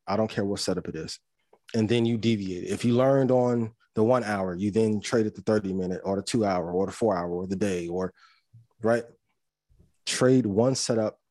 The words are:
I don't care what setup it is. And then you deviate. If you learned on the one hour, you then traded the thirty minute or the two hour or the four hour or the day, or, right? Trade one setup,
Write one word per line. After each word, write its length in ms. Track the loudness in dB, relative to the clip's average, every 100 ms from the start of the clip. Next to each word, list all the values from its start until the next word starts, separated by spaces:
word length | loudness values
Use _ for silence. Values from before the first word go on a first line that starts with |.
| -2
I 100 | 0
don't 140 | 0
care 140 | -2
what 160 | -2 -2
setup 280 | -2 -4 -6
it 80 | -8
is. 220 | -10 -12 _ _ _ _ -6
And 140 | -2 2
then 160 | 2
you 120 | 2 0
deviate. 520 | 0 0 -2 -8 -6
If 160 | -2
you 100 | 2
learned 360 | 2 4 4 4
on 420 | 2 2 0 -4 -8 _
the 100 | 0
one 180 | 2 2
hour, 300 | 0 -2 -4
you 160 | -4 -2
then 300 | 2 2 0
traded 340 | 0 0 0
the 80 | -2
thirty 300 | 0 0 0
minute 280 | -2 -4 -4
or 120 | -4 -4
the 60 |
two 220 | -2 0
hour 260 | 0 0 -2
or 160 | -2 -2
the 60 |
four 240 | 0 0 0
hour 140 | -2
or 160 | -6 -6
the 100 | -2
day, 320 | -2 -2 -4
or, 240 | -4 -6 -8 _ _ _ -20 _ _
right? 220 | 0 0 -2 _ _ _ _ _ _ _ _ _
Trade 420 | -8 2 4 4 4
one 280 | 2 2
setup, 440 | 0 0 0 0 -4 _